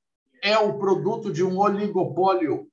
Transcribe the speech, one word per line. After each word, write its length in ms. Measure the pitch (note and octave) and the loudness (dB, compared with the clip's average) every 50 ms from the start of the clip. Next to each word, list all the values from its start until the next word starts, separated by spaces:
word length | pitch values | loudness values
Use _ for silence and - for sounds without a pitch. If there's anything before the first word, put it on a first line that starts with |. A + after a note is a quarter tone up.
| _ _ _ _ _ _ _ _ | _ _ _ _ _ _ _ _
é 160 | - G3+ G#3+ | -2 0 2
o 220 | A3 G#3+ G3+ - G3+ | 2 2 0 0 -2
produto 540 | G3+ G3 F#3+ D#3+ D3+ F#3 A#3 A3+ G#3 G3+ D#3+ | 0 0 0 2 0 -2 -4 -4 -6 -6 -2
de 100 | D3+ F#3 | -2 0
um 160 | F#3 F#3 F#3 | 0 0 2
oligopólio 1080 | G3+ G#3 G3 G3 G#3 G3 E3 F#3+ E3+ - - E3 F#3 F#3+ - F3+ E3+ C#3+ A#2 - - - | 2 2 0 0 -2 -2 -2 -2 -2 -2 0 0 2 2 2 2 0 -2 -2 -4 -6 -12